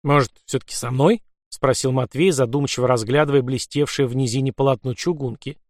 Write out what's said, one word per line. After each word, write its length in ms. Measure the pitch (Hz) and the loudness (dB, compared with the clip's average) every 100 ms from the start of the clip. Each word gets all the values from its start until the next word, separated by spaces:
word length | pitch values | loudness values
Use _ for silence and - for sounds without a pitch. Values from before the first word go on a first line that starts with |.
"Может, 280 | 143 143 123 _ | 4 2 2 _
все-таки 300 | - 135 - | -6 -6 -6
со 160 | - 120 | -8 -6
мной?" — 320 | 131 151 226 _ _ _ | 2 2 2 _ _ _
спросил 420 | - 135 131 131 | -2 0 0 0
Матвей, 400 | 131 123 135 185 | -2 -2 2 2
задумчиво 560 | 139 123 143 139 - 123 | 2 0 0 -2 0 2
разглядывая 540 | 123 110 139 151 139 | 2 2 0 4 2
блестевшее 680 | 127 131 - 147 147 - 131 | 0 -6 -4 -2 -2 0 -2
в 80 | |
низине 380 | 127 127 127 135 | 0 -2 0 -2
полотно 400 | - 139 131 131 | 0 0 0 -4
чугунки. 680 | 120 175 160 135 - - 143 | -4 -4 -4 -6 -8 -12 -14